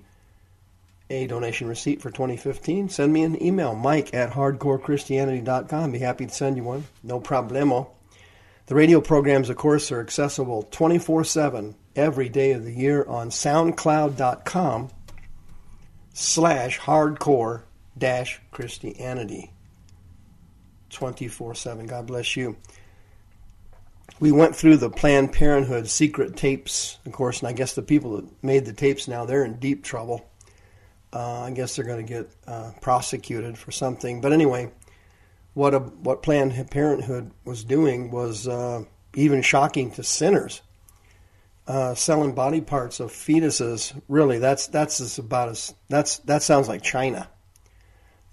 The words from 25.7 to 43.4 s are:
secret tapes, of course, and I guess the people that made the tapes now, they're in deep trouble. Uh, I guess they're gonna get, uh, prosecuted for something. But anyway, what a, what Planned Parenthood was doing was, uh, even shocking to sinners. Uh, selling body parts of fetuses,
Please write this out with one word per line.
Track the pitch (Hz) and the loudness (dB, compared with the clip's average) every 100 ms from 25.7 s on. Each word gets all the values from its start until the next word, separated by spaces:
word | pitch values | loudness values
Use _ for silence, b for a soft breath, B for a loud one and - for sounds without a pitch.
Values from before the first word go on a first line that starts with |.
| 120 113 | -2 -2
secret | - 151 143 127 - | 2 2 2 -4 0
tapes, | 143 139 - - - - | 0 0 -4 -6 -6 -10
of | - | -14
course, | 117 127 120 | -4 -4 -2
and | 120 | -6
I | |
guess | 120 127 | -4 -4
the | - | -6
people | 104 147 123 104 | 2 2 2 -6
that | - - | -10 -6
made | 135 135 | 2 2
the | 117 | 2
tapes | 104 139 135 - | 0 0 0 -4
now, | 120 | -8
they're | 117 135 | -2 0
in | 123 117 | 0 -2
deep | 135 143 | -4 -4
trouble. | - 120 117 117 - _ b b b b b b _ | -6 -10 -6 -8 -10 _ b b b b b b _
Uh, | 120 120 120 | -8 -8 -8
I | 123 | -8
guess | 127 127 | -6 -6
they're | - | -6
gonna | 120 117 | -8 -8
get, | 113 117 104 _ - | -8 -10 -10 _ -14
uh, | 117 110 - | -14 -14 -8
prosecuted | - 127 - 127 - 117 117 113 | 0 0 0 -8 -8 -8 -8 -12
for | - | -14
something. | - 135 120 120 120 | -6 -4 -4 -8 -4
But | 139 | 2
anyway, | 156 147 123 120 - b b b b b b b | 6 6 2 -4 -14 b b b b b b b
what | 139 143 | 0 4
a, | 135 | 4
what | 123 - 127 135 | 0 -6 -4 -2
Planned | - 147 135 123 131 | 2 2 2 -2 -4
Parenthood | 139 147 135 120 123 113 - | 0 0 0 -2 -6 -8 -16
was | 123 123 | -14 -12
doing | 110 139 151 123 123 | -2 2 2 0 -4
was, | 123 120 107 123 | -6 -6 -6 -6
uh, | 123 123 120 104 _ _ | -6 -4 -6 -10 _ _
even | - 147 139 | 0 2 4
shocking | 123 139 147 151 123 | 4 4 4 0 -4
to | - | -6
sinners. | 117 - 160 202 - - - _ _ b b b b b b b - | -6 0 2 2 0 -8 -20 _ _ b b b b b b b -6
Uh, | 135 127 | -2 -2
selling | 123 - 156 143 | -2 2 2 2
body | 127 131 160 | 0 0 0
parts | 151 143 120 - | -2 -4 -4 -8
of | 117 | -10
fetuses, | - - 160 | -8 2 4